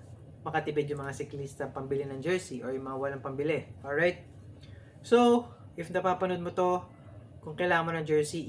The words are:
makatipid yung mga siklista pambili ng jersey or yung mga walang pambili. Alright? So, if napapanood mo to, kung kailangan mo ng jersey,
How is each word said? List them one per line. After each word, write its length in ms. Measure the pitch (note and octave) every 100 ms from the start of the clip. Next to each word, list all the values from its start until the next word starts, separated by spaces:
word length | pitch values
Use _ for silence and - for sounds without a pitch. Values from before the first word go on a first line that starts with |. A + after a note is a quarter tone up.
| - - - - D#3+
makatipid 400 | D#3 D#3 D3+ C#3+
yung 80 | C#3+
mga 160 | C#3 C3+
siklista 480 | D3 C#3+ C#3 - C3+
pambili 400 | C3+ C3+ C#3 C#3
ng 160 | C3+
jersey 400 | C#3+ F#3 - B2
or 80 | B2
yung 160 | C3 C3+
mga 160 | C3+
walang 240 | C#3 C#3 C3+
pambili. 400 | C3+ D3+ D3 - -
Alright? 400 | C#3 C#3+ F3 F3 - - - - - - - -
So, 480 | - A#3+ A#3+ A#3+ - - -
if 160 | - E3
napapanood 480 | F3+ F#3 F3+ F#3 F3
mo 160 | F3
to, 320 | F#3 F3+ F3+ - - - - - -
kung 160 | D#3+ D#3
kailangan 320 | F3+ E3+ E3
mo 20 | E3
ng 80 | D#3
jersey, 400 | D3+ D3 E3+